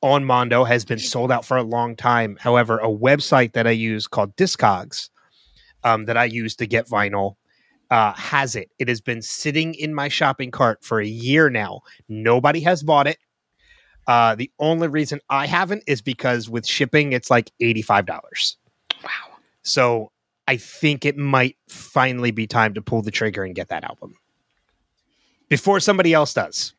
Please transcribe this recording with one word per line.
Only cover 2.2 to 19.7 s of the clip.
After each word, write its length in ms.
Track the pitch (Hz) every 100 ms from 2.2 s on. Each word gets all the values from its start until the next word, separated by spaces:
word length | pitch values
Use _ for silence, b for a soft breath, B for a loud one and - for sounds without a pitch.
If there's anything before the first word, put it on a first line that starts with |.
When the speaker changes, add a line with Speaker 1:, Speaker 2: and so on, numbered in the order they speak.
| 110 98
Speaker 1:
However, 380 | 123 120 113 113
a 80 | 113
website 640 | 107 123 147 - 139 120
that 120 | 123 117
I 60 |
use 360 | 113 113 107 107
called 280 | - 101 -
Discogs, 720 | 185 - 117 95 90 - - b b b b b b b
um, 220 | 120 110 107
that 120 | 117
I 80 | 120
use 300 | 113 113 -
to 100 | 117
get 200 | 113 120
vinyl, 500 | 107 101 101 98 98 _ _ _ _ _
uh, 220 | 117 107
has 420 | 95 - 147 135 117
it. 140 | 92 _
It 100 | 123
has 100 | 117
been 220 | - 117
sitting 520 | 107 - 156 147 160
in 220 | 160 156 151
my 140 | 143
shopping 420 | - 151 135 127
cart 320 | - 123 107
for 160 | - 113
a 80 | 104
year 420 | 113 117 147 156
now. 320 | 120 101 - b b _
Nobody 500 | 107 110 123 143 156
has 220 | 156 180
bought 240 | 147 147 143
it. 100 | 156 _ _ _ _ b b b b -
Uh, 300 | 120 117 110
the 160 | 127 _
only 300 | 151 165 165
reason 320 | 147 147 147 _
I 180 | 139 143
haven't 360 | 175 180 208 -
is 140 | 139
because 480 | 120 127 131 120 113
with 180 | 117 113
shipping, 460 | - 135 151 147
it's, 180 | 127 -
like, 200 | 123 113 _
eighty-five 440 | 117 113 107 104 95
dollars. 520 | 80 - - - - _ _ _ -
Speaker 2:
Wow. 340 | - - - - _ _
Speaker 1:
So 480 | -